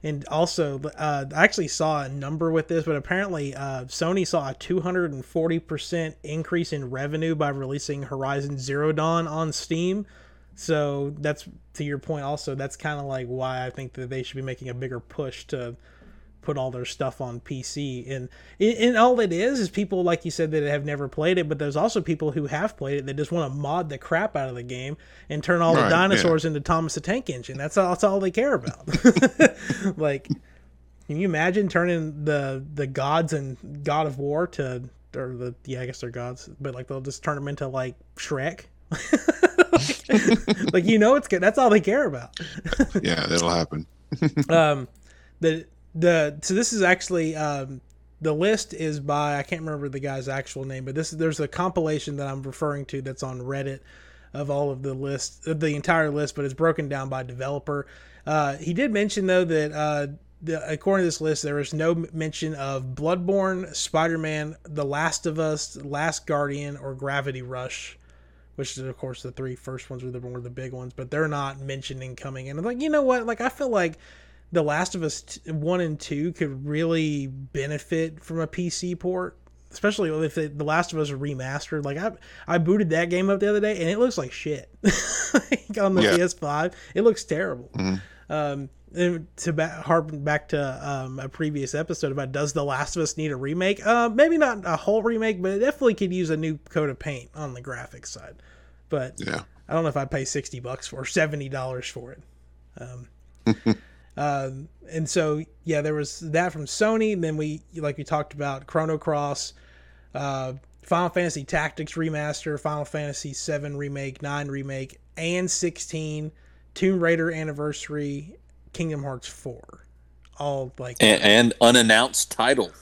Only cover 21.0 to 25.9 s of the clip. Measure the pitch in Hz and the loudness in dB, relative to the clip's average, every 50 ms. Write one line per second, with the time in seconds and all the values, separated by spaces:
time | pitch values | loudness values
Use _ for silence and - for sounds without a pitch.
21 | 143 127 - 156 151 175 185 180 165 151 151 143 151 143 135 151 185 233 - 226 | -6 -6 -2 0 2 4 4 2 2 0 -2 -2 -2 0 2 2 2 2 2 0
22 | 156 - 160 147 156 151 131 156 147 139 151 151 190 214 - - 143 135 143 143 | 0 0 -2 0 0 -2 0 -2 -2 -2 -2 -2 -2 -2 -2 -4 -4 -2 -2 -2
23 | 135 139 135 147 147 - 170 170 151 131 135 143 143 139 156 180 175 151 143 127 | -2 -4 -4 -4 -2 -2 0 -2 0 -2 -2 -4 -2 0 0 -2 -2 -4 -6 -10
24 | - - 165 165 208 214 - 147 135 131 123 123 120 123 127 123 127 139 156 - | -4 0 0 0 0 0 -2 -2 -4 -4 -6 -8 -8 -8 -8 -8 -6 -8 -8 -10
25 | - - - - - - 147 151 - - 175 170 170 165 165 135 120 101 | -14 -20 -20 -20 -10 -6 -6 -4 2 2 4 6 6 8 8 8 8 8